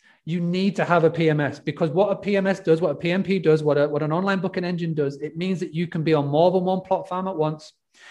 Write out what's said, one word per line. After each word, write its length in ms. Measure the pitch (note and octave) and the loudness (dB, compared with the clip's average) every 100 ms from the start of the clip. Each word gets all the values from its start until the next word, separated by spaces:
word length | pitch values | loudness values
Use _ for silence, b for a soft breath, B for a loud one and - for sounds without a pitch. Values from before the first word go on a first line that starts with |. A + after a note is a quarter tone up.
| b b | b b
you 160 | - F3 | -6 -2
need 380 | E3+ F3+ G3 E3+ | 0 0 0 0
to 80 | D#3 | 2
have 180 | F3 | 4
a 60 | D#3+ | 4
P 200 | D#3+ D#3+ | 2 2
M 120 | D3+ | 2
S, 180 | C#3+ - | 0 -4
because 300 | - D3 E3 | -6 -2 0
what 200 | D3+ G3+ | 2 2
a 60 | G3 | 0
P 220 | F#3+ G3+ | -2 0
M 100 | F#3+ | 0
S 140 | F#3 | 0
does, 180 | - D#3+ | 2 2
what 120 | E3 | 2
a 40 | D3 | -2
P 160 | E3+ | -2
M 120 | F#3 | -2
P 160 | F3+ F#3+ | 0 0
does, 220 | D#3+ D#3 | 4 4
what 160 | D3 C#3+ | 4 2
a, 120 | D3 | 2
what 140 | D3 | 0
an 100 | D3+ | -2
online 260 | D#3+ G3 G3 | -2 0 -2
booking 240 | E3+ F#3 | -2 -4
engine 300 | F3 F3 E3+ | -4 -4 -4
does, 240 | D#3 C#3 C#3 | -2 -2 -4
it 180 | D3+ D#3+ | -10 -6
means 240 | F#3 F#3 | -4 -4
that 140 | F3 | -4
you 120 | D#3 E3+ | -6 -4
can 180 | E3+ | -2
be 100 | D#3 | 2
on 140 | D#3 C#3 | 2 2
more 220 | D3 F3 | 2 4
than 140 | F#3 | 2
one 160 | F3+ F#3 | 0 -2
platform 480 | - F#3+ - F3+ F#3+ | -2 -4 -4 -6 -4
at 80 | F3+ | -2
once, 380 | D3+ D#3 - _ _ B B | -2 -4 -12 _ _ B B